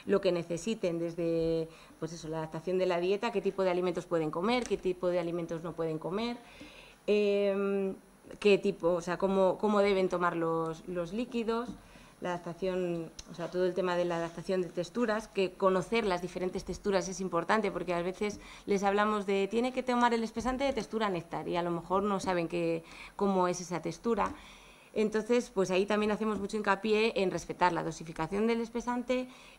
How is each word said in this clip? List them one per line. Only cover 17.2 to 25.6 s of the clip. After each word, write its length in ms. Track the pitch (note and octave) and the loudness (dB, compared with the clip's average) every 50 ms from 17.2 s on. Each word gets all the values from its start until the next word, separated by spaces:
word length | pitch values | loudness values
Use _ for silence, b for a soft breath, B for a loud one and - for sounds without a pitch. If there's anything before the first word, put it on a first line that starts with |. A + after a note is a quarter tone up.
| F#3+ F3 E3+ E3+ E3+ - G#3 A3+ G3+ G3 | -4 -2 0 0 2 2 2 2 2 0
porque 240 | E3+ F3 E3 F3 F3 | -2 -2 -2 -2 -2
a 80 | E3+ | -2
veces 380 | E3+ F#3 F#3 - G#3+ G#3 G3+ B B B B B B | -2 -2 -4 -4 -4 -6 -6 B B B B B B
les 180 | - G3+ F#3+ G3+ | -2 0 2 4
hablamos 420 | G3 G3 G#3 G#3 G#3+ G#3+ G#3 G3 | 4 4 4 4 4 2 0 0
de, 220 | G3+ G3 G3 G3 G3 | 0 2 2 2 2
"Tiene 240 | A3 A3+ B3 B3+ B3+ | 0 0 0 0 -2
que 100 | B3+ B3 | -2 -2
tomar 300 | B3+ B3 A#3+ A#3+ A#3+ A#3 | 0 2 4 4 4 4
el 100 | A3+ A3+ | 2 0
espesante 400 | A3 - A3+ A3 B3+ C4 B3 C#4 | -2 -4 -4 -2 -2 -2 0 0
de 80 | C4+ C4+ | 0 0
textura 360 | A3+ F#3+ - G#3+ A3 A3 G3+ | -2 -4 -4 -2 0 0 0
néctar", 380 | F#3 E3 - - D#3 D#3 D#3 E3+ | 0 -2 -4 -6 -8 -6 -4 -2
y 80 | F3 F3 | -2 0
a 40 | E3+ | 0
lo 60 | F3 | 0
mejor 300 | E3+ E3+ E3+ - F3+ G3 G3+ | -2 -4 -2 0 0 2 2
no 160 | G#3 G3 F#3 | 2 0 0
saben 260 | - G3 F3+ F3 E3 D#3+ | 0 0 0 0 0 0
qué, 360 | F3 F3 E3+ E3 E3 E3 B B B B B B B - | -2 -2 0 0 0 -2 B B B B B B B -2
cómo 300 | G3+ G3 F#3+ F#3 F3+ F3+ | 0 2 4 4 4 2
es 100 | F3 F3 | 2 -2
esa 200 | F3+ - F3+ D#3+ | -4 -6 -6 -4
textura. 520 | - E3+ D#3+ - - A#3+ A3+ G3 F#3+ F#3+ C#4+ B B B B B B B B B B B B | -4 -6 -8 -4 -2 0 0 0 0 -2 -4 B B B B B B B B B B B B
Entonces, 540 | A3 A3 G#3+ G#3+ A3 G#3+ A3+ A#3+ B3 A#3 - | 0 0 0 0 -2 0 2 2 2 0 0
pues 220 | - G3 | 0 0